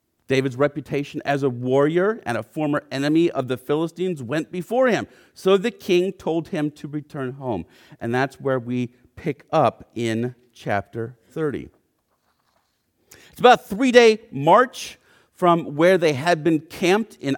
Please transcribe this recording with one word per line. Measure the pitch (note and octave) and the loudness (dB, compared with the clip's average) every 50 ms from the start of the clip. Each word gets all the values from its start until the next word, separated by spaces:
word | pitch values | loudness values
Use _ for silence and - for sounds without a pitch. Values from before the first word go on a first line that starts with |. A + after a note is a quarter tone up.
| _ _ _ _ _ | _ _ _ _ _
David's | - C3 C3 C3 C#3 A#2+ | -2 0 0 0 -2 -2
reputation | B2+ C#3+ C#3+ - D#3 C3 - D3+ C#3 C#3+ - - D3 - | 0 -2 -2 -2 -6 -12 -6 -6 -6 -6 -6 -10 -10 -4
as | - C#3+ C#3 C#3 | -2 -2 0 0
a | C3+ | -2
warrior | B2 A#2+ B2 B2+ C3 C#3 C#3+ D#3 E3 F3 F#3 G#3 A3 A#3 - | -4 -4 -4 0 2 2 2 2 2 0 0 0 -2 -4 -6
and | - A#2 A2 | -6 -6 -6
a | A2+ | -6
former | _ - D#3 D3+ D3 D3 D3 - - | _ -6 -4 -2 -2 -2 -4 -4 -6
enemy | C3 C3 C#3+ D3+ D#3 E3 E3+ E3+ | -8 -4 -2 0 2 2 2 2
of | - C3+ C3 A#2+ | 0 -4 -4 -4
the | B2+ B2 | -6 -8
Philistines | - - D3 D#3 E3+ D#3+ D#3+ E3+ F3+ F#3 F3 C#3+ B2 | -4 -4 -2 -2 -2 -4 -6 -6 -6 -6 -6 -6 -8
went | A2 C#3+ D#3+ D#3 - | -6 -6 -6 -6 -6
before | - F3+ E3+ - A3 B3+ C4 B3 | -8 -10 -8 -4 0 2 2 2
him. | G3+ C3+ G#2+ - _ _ _ _ _ | 2 0 -2 -6 _ _ _ _ _
So | - - F#3 G3 | -4 2 2 2
the | G3 F#3 A#3+ | 4 2 -2
king | - - - - F3+ F3+ F3+ G3 - | -6 -6 -4 0 2 2 2 0 -4
told | _ - E3+ D#3+ E3+ D#3 - | _ -6 -4 -4 -4 -4 -6
him | - D#3 D3 D3+ D3 | -6 -4 -4 -4 -6
to | - - D3 | -8 -16 -12
return | D3 D3+ C#3+ _ - D3 C3 B2 C3+ | -12 -12 -12 _ -12 -10 -8 -8 -10
home. | C#3+ C3+ B2+ G#2+ E2+ D#2+ _ _ _ _ - - - | -10 -6 -6 -6 -6 -6 _ _ _ _ -20 -18 -10
And | - A#2 A#2+ | -6 -4 -2
that's | B2+ C3+ C3+ - - | -2 -2 -2 -6 -6
where | C3+ C3+ C3 C3 | -4 -2 -2 -2
we | A#2 A#2+ B2 B2 B2 A#2+ _ _ _ _ _ | -2 -4 -4 -4 -4 -6 _ _ _ _ _
pick | - - D#3+ C3+ _ - - | -10 -8 -8 -8 _ -10 -2
up | D3+ D#3+ C3 A2 - - - _ - | 0 2 2 2 0 -2 -20 _ -10
in | A2+ A#2+ A2+ A2+ A2+ A#2+ B2+ B2+ _ _ _ _ | -6 -4 -2 -2 -2 -4 -6 -8 _ _ _ _
chapter | - - C#3 G#2 G2+ G2 _ - A#2 A2+ A#2+ B2+ _ _ _ | -14 -6 -4 -4 -4 -4 _ -10 -10 -10 -10 -12 _ _ _
thirty. | - E3 D#3 D3 A2+ D2+ B1 - _ _ _ _ _ _ _ _ _ _ _ _ _ _ _ _ _ _ _ _ _ _ _ _ _ _ _ _ - - - - - | -8 -6 -6 -6 -6 -8 -12 -14 _ _ _ _ _ _ _ _ _ _ _ _ _ _ _ _ _ _ _ _ _ _ _ _ _ _ _ _ -20 -20 -20 -20 -14
It's | - | 2
about | F3+ B3 A#3 - | 4 6 6 4
a | - | 2
three-day | - G3 G3+ C4+ B3+ A3+ A#3+ A#3+ A3+ A3 G#3+ - - | -10 -4 -2 0 6 6 8 8 8 4 2 -4 -12
march | - C#3 C#3 D#3+ F#3 A#3 C4 B3+ - - - - - _ _ _ _ _ _ _ _ | -8 -2 4 6 6 6 4 2 -2 -14 -16 -16 -18 _ _ _ _ _ _ _ _
from | - F#3 F3 E3+ E3+ D3+ - D3 | 0 2 2 2 2 0 -6 -2
where | C#3+ E3 F3+ F#3+ F3 | 2 4 4 4 4
they | F3 D#3 C#3+ | 2 0 0
had | B2+ D3+ F3 F3 D#3 D3 | 0 0 0 0 0 0
been | E3+ E3 D3+ | 0 0 0
camped | - - - - E3+ F3 F#3+ G#3+ A3 - - | -4 -8 -10 -4 0 2 2 2 0 -4 -10
in | _ - C#3 C3+ | _ -6 -4 -4